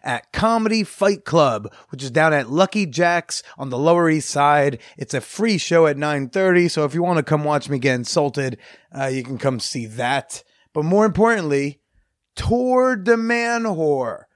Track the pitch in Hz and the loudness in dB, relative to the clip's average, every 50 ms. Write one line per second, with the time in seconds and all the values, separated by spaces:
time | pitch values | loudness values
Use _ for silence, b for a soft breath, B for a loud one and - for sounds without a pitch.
0 | - 131 123 113 - _ - - 208 226 226 226 220 220 220 220 202 - - - | -8 -6 -6 -6 -8 _ -4 -2 0 0 0 0 0 0 0 0 -2 -4 -4 0
1 | 202 202 202 - - - 156 165 147 131 113 104 107 107 B B B B - 127 | 0 0 0 0 -4 0 2 4 4 4 2 -2 -6 -10 B B B B -14 -12
2 | 139 131 117 156 156 160 151 143 123 110 135 165 190 190 - 214 196 156 113 151 | -12 -4 0 2 4 4 4 2 0 0 0 2 2 2 0 -2 -2 -2 0 0
3 | 175 170 175 170 170 - - - B B B - 135 135 123 123 143 165 170 175 | 0 2 2 0 -2 -6 -10 -10 B B B -12 -10 -8 -4 0 2 4 4 4
4 | 170 165 156 156 135 - - 147 143 147 147 147 139 139 135 B B B B - | 4 2 2 0 -2 -2 0 2 4 4 4 4 4 2 0 B B B B -14
5 | 131 - - 131 - - - - 214 233 208 160 - - 170 165 165 151 143 139 | -10 -8 -8 -8 -8 -8 -6 -2 0 0 0 0 0 2 4 4 4 4 2 0
6 | 147 151 147 139 139 123 - 190 190 190 180 180 175 165 - 160 147 135 143 165 | -2 -2 -2 -4 -4 -4 -2 0 2 4 4 4 2 2 0 -2 -2 -2 -2 -2
7 | 175 180 175 160 143 - 156 147 147 151 147 143 - 139 143 131 120 139 127 123 | -2 0 0 0 0 0 -2 0 0 0 -2 -2 -2 -4 -4 -2 0 0 0 0
8 | 120 - - 165 147 143 - 147 135 131 127 B B B B B B B - 143 | -4 -2 0 0 0 0 -2 -4 -4 -4 -6 B B B B B B B -8 -6
9 | 135 135 135 135 120 123 135 113 - 139 131 113 - - - 131 113 107 110 120 | -4 -4 -4 -4 -6 -8 -8 -4 -2 -2 -2 -2 -6 -8 -8 -8 -8 -8 -8 -4
10 | 120 123 139 139 - - - - - _ _ _ _ _ - 156 151 165 185 208 | -2 -2 0 -2 -2 -6 -12 -16 -16 _ _ _ _ _ -6 -4 0 2 2 4
11 | 220 214 165 180 220 233 233 208 170 151 143 139 139 143 143 _ _ _ _ _ | 4 2 2 2 2 2 2 0 0 0 -2 -2 -2 -4 -6 _ _ _ _ _
12 | _ _ _ _ _ _ _ - - - 233 247 254 254 254 254 254 254 254 202 | _ _ _ _ _ _ _ -6 -2 0 0 0 2 2 2 4 4 2 0 0
13 | 180 208 233 226 226 226 240 233 233 233 233 233 226 220 185 160 160 151 143 135 | 0 0 2 2 2 0 0 0 0 -2 -2 -2 -2 -2 -2 0 0 0 0 0
14 | 127 110 92 - - _ _ | -2 -4 -6 -8 -12 _ _